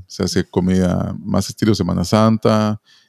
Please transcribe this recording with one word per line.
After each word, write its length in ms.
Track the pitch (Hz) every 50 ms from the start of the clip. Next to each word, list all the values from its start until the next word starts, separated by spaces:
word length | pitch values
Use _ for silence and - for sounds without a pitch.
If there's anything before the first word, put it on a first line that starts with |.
| 95 -
Se 160 | - - 95
hace 260 | 90 - 98 87 -
comida 680 | - 98 90 92 92 92 92 90 90 92 92 92 95 -
más 300 | - - 98 98 98 -
estilo 260 | - - - 107 107
Semana 300 | - 95 87 90 90 87
Santa, 760 | - - 107 107 113 110 107 - 117 110 107 107 107 107 107 - _ _ _ _